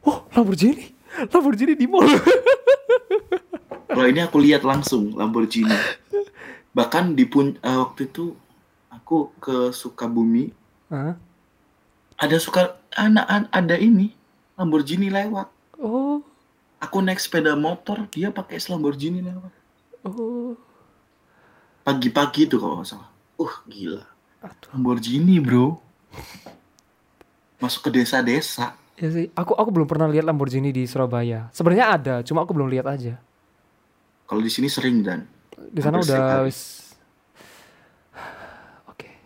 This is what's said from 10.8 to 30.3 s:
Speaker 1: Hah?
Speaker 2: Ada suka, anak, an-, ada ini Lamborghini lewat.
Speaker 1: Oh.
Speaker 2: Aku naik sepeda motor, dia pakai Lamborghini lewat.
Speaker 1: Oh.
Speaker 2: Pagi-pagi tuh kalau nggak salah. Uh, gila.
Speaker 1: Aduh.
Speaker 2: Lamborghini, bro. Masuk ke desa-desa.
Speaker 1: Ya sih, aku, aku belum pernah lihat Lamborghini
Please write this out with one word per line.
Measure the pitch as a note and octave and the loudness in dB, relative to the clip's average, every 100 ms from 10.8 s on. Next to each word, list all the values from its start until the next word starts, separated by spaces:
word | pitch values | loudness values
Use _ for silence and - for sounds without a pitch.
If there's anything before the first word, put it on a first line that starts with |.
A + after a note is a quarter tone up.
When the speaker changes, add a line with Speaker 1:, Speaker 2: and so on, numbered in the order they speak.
| _ | _
Speaker 1:
Hah? | D3 D3 F3 - _ _ _ _ _ _ _ _ _ | -8 -6 -8 -14 _ _ _ _ _ _ _ _ _
Speaker 2:
Ada | D3 D#3+ | 0 0
suka, | D#3+ F#3 F3+ - _ | 0 0 0 -2 _
anak, | - G#3+ G#3+ - | -2 4 4 4
an-, | G3+ A3 | -2 0
ada | F#3 F3 E3+ | -2 2 4
ini | A3 G#3+ G3+ - _ _ _ | 6 6 4 -4 _ _ _
Lamborghini | - F3+ D3+ C#3+ F3 G3 | -6 0 0 0 -2 0
lewat. | G3 G#3 G#3 - _ _ - | 0 -2 -6 -8 _ _ -10
Speaker 1:
Oh. | B3 A#3+ C#4 D4 D4 _ _ _ _ _ | -6 -4 -2 -4 -8 _ _ _ _ _
Speaker 2:
Aku | - F#3+ | -6 -2
naik | F#3 F#3 | -2 -2
sepeda | - E3+ D#3 D3 | -4 -2 0 0
motor, | D3+ F3 - G#3 G#3 | -2 -4 -6 -8 -8
dia | - G3 | -6 -6
pakai | G3+ F#3 - | -6 -10 -12
Lamborghini | - F3+ D3 C#3 D3 F3+ | -8 -4 -4 -4 -6 -6
lewat. | F3+ F3+ F#3 _ _ _ _ - - | -8 -12 -16 _ _ _ _ -16 -14
Speaker 1:
Oh. | G#3 A3+ A#3+ A#3+ A#3+ _ _ _ _ _ _ _ _ _ _ _ _ | -8 -8 -8 -10 -12 _ _ _ _ _ _ _ _ _ _ _ _
Speaker 2:
Pagi-pagi | - C3+ B2 C#3+ C#3+ D3 D3+ | -4 -2 0 0 0 2 2
tuh | A#2+ | 2
kalau | F2 F2 | -2 -8
nggak | - | -10
salah. | G#2 - _ _ _ | -16 -20 _ _ _
Uh, | E3 - - | -8 -8 -20
gila. | G2+ F2+ G2 A#2 _ _ _ | -14 -12 -12 -14 _ _ _
Speaker 1:
Aduh. | - - - | -20 -20 -14
Speaker 2:
Lamborghini, | C3+ B2 A#2+ A2+ C3 E3+ F#3 | -4 -2 -2 -2 2 4 4
bro. | C3+ B2 C3 E3 _ _ _ - - - - - _ _ _ _ _ _ _ _ _ _ | 4 4 2 0 _ _ _ -20 -20 -20 -20 -20 _ _ _ _ _ _ _ _ _ _
Masuk | B2+ - | -6 -4
ke | D3+ B2+ | 0 2
desa-desa. | A#2+ C3 B2 C3 - - A#2+ - _ _ | 2 0 0 0 -2 -6 -8 -10 _ _
Speaker 1:
Ya | D#3+ | -4
sih, | E3 E3 | -4 -4
aku, | - F3 | -6 -2
aku | - G#3+ | 0 2
belum | F3+ D3 | 2 0
pernah | D3+ D#3 | 0 2
lihat | D3+ | 2
Lamborghini | D#3 | 0